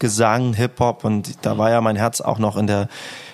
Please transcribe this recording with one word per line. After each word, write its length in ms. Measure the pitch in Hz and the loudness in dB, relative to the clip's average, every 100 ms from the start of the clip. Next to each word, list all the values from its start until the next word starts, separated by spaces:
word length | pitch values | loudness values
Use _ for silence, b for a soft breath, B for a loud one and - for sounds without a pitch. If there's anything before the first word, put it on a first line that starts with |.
Gesang, 540 | 117 104 113 117 127 | -2 2 2 2 0
Hip-Hop 500 | 107 123 - 123 113 | 0 -2 0 0 0
und 320 | 113 107 - - | -2 -2 -4 -6
da 160 | 107 107 | -4 0
war 120 | 110 | 2
ja 100 | 117 | 4
mein 160 | 110 110 | 2 2
Herz 240 | 113 - | 0 -2
auch 180 | - 113 | -4 0
noch 180 | 107 95 | 0 0
in 100 | 104 | 0
der, 220 | 101 101 B B B B | 0 -2 B B B B